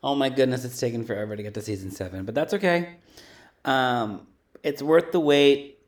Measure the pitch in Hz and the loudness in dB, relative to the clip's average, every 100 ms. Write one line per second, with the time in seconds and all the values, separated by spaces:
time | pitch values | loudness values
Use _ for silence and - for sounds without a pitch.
0 | 135 139 135 127 131 127 123 - 123 117 | -2 0 0 2 0 0 -6 -6 -4 -4
1 | 113 101 107 104 104 104 104 98 95 95 | -6 -6 -6 -8 -8 -10 -8 -8 -8 -10
2 | 92 92 95 123 156 202 190 170 175 - | -10 -8 -6 -4 -2 0 0 0 -2 -12
3 | _ - - - _ _ - 131 127 123 | _ -20 -20 -20 _ _ -2 0 2 0
4 | 110 101 - _ _ - 151 143 143 160 | -4 -8 -16 _ _ -8 -6 -4 4 4
5 | 170 180 151 143 143 139 - _ | 4 0 4 6 6 4 -2 _